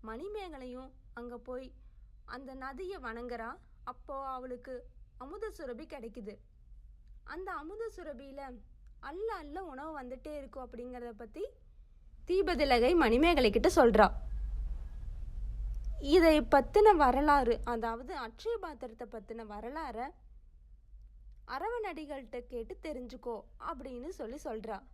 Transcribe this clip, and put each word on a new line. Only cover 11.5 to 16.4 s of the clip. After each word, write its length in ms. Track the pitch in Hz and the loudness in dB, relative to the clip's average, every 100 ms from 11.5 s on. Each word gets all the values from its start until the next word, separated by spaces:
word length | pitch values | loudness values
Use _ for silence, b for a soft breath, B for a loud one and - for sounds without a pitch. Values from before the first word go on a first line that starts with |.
| - - - - - - - - | -10 -20 -20 -20 -20 -20 -20 0
தீபதிலகை 680 | 370 370 311 277 240 247 | 2 4 2 4 6 6
மணிமேகலை 560 | 349 254 233 320 320 240 | 6 6 6 6 6 6
கிட்ட 200 | 214 311 349 | 6 4 8
சொல்றா. 320 | 247 214 202 - - - - - - - - - - - - - - - - - - - 277 330 | 8 10 6 6 -6 -6 -4 -4 -4 -6 -8 -8 -10 -8 -8 -8 -6 -6 -4 -4 -6 -6 6 8
இதை 240 | 330 302 | 10 8